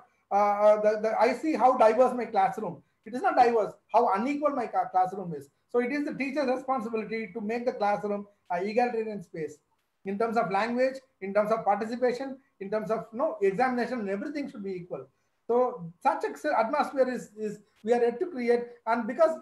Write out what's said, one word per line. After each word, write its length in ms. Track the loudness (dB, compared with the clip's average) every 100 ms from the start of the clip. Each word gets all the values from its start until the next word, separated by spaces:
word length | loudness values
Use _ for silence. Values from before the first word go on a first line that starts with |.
| -14 _ -2
uh, 40 |
uh, 460 | 0 2 4 6 6
the, 180 | 4 0
the, 180 | 0 2
I 120 | 2
see 200 | 2 -2
how 220 | 4 4 6
diverse 380 | 6 6 4
my 100 | 2
classroom. 580 | -2 0 0 0 -8 -10 _ _
It 100 | -12
is 80 | -2
not 140 | 2 4
diverse, 360 | 6 4 0 -6 _
how 200 | 2 4
unequal 360 | 2 0 0 -2
my 160 | -2 -4
ca-, 220 | -2 0
classroom 420 | 0 0 -2 -8
is. 140 | -10 -12 _ _
So 80 | -2
it 120 | 0
is 120 | -2
the 100 | -4
teacher's 340 | -4 -4 -2 0
responsibility 800 | -2 -2 -2 -2 -6 -6 -8 -8
to 80 | -8
make 240 | -6 -4
the 80 | -4
classroom 540 | -2 -2 -2 -2 -6 -8 _ -8
an 160 | -4 -2
egalitarian 560 | 0 0 -2 -6 -8
space 360 | -10 -10 -10 -12 _ _ _ _
in 140 | -6 -2
terms 180 | 0 0
of 140 | 0
language, 460 | 0 0 0 0 -2 _ -12
in 140 | -2
terms 180 | 0 2
of 120 | 0
participation, 760 | 0 0 -2 -2 0 -2 -6 -12 _ -14
in 100 | -6
terms 200 | -4 -2
of, 160 | -4 -4
no, 240 | -4 -4 2
examination, 580 | 0 2 0 0 -2 -4
and 80 | -4
everything 420 | -6 -6 -8 -8
should 140 | -10
be 80 | -8
equal. 340 | -8 -10 -12 -14 _ _ _ 0
So 460 | 2 2 -2 -12 -2
such 220 | 0 0
a 60 | -4
s-, 160 | -4 -2 0
atmosphere 500 | 0 0 0 0 0
is, 220 | -2 -8 -10
is 220 | -8 -10 _ _
we 80 | 0
are 100 | 2
yet 160 | 2 0
to 80 | -6
create, 360 | -2 0 0 0 -8 -2
and 200 | -2 0
because, 320 | 2 2 2